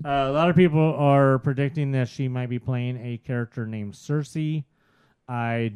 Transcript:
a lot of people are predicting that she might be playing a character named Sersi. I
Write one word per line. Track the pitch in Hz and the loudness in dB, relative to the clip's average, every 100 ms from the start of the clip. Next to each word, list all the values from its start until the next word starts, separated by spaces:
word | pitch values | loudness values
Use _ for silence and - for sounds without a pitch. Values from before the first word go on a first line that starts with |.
a | 147 139 135 | -2 0 0
lot | 147 175 | 2 4
of | 170 | 6
people | 175 156 156 143 | 6 4 2 2
are | 143 139 135 131 | 4 6 6 4
predicting | 147 135 139 151 139 | 0 -2 -2 -2 -2
that | 135 123 | -2 -2
she | - 131 | -4 -4
might | 127 123 | -4 -4
be | 120 | -6
playing | 131 123 123 123 | -4 -4 -4 -6
a | 120 117 | -8 -10
character | - 120 117 - 110 | -6 -6 -6 -6 -8
named | 110 101 | -6 -8
Sersi. | - - 151 143 160 156 156 - _ _ _ _ _ - | -10 -6 -4 -4 -6 -4 -4 -8 _ _ _ _ _ -8
I | 120 117 117 113 | -4 -2 -2 -4